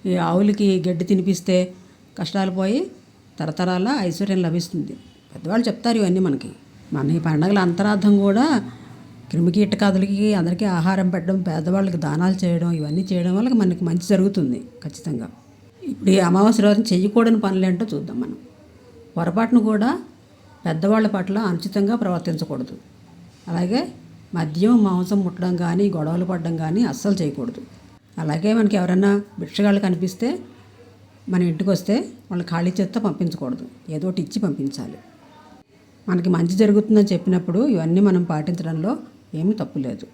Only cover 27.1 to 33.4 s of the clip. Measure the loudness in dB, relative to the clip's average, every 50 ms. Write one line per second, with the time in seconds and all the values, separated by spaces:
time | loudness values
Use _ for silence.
27.1 | 0 0 -2 -4 -4 -6 -8 -8 -10 -12 -16 -18 -20 -20 -20 -20 -20 -20 _ _
28.1 | -10 -6 -4 -2 -2 0 0 2 2 4 2 2 2 0 0 2 2 2 4 4
29.1 | 2 2 -2 -6 -12 -12 -12 -8 -2 0 2 2 2 2 2 0 -2 -2 -2 -6
30.1 | -4 -4 -4 -4 -4 -6 -10 -16 -20 -20 -20 -20 -20 -20 -20 -20 -20 -20 -20 -20
31.1 | -20 -18 -8 -2 0 0 0 0 0 -2 0 0 0 0 0 -2 -2 -2 -2 -6
32.1 | -12 -20 -14 -8 -8 -8 -6 -4 -4 -2 -2 -2 0 -2 -4 -2 -2 -2 -2 -2
33.1 | -2 -2 -4 -4 -4 -6